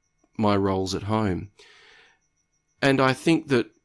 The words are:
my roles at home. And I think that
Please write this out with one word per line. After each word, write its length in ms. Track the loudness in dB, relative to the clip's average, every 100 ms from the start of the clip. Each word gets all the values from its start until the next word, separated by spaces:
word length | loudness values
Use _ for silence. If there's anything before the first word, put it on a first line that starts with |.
| _ _ _ -2
my 180 | 0 2
roles 380 | 0 -2 -4
at 100 | -6
home. 460 | -4 -2 -2 -4 -8 _ -20 -20 -20 -20 _ _ _ _ _ _ _ _
And 200 | 0 2
I 120 | 2
think 340 | 0 0 0 2
that 240 | 0 0 _